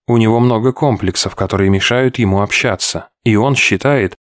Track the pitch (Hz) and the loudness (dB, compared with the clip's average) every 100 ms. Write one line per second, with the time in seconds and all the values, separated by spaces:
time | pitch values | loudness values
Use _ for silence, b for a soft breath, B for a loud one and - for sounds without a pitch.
0 | - 117 110 117 123 117 123 123 147 107 | -2 2 4 4 2 2 0 0 -2 0
1 | 92 - 98 - 95 98 95 98 - 123 | -2 -4 -6 -4 -4 0 2 2 0 0
2 | 131 127 107 95 101 - 127 95 - - | 0 0 0 0 0 -2 -2 -2 -4 -8
3 | - _ 120 104 127 131 - 98 135 143 | -12 _ 0 2 2 0 0 0 0 0
4 | 98 - _ | -2 -6 _